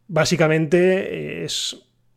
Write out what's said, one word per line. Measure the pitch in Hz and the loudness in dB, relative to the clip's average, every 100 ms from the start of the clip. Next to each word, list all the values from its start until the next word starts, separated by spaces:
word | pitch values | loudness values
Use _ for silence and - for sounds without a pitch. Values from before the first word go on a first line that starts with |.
| - | -4
básicamente, | 156 156 170 156 160 156 175 185 185 - 160 147 165 | 0 2 2 2 2 2 4 4 2 -2 -8 -8 -8
es | 160 - - - _ _ _ | -8 -6 -8 -10 _ _ _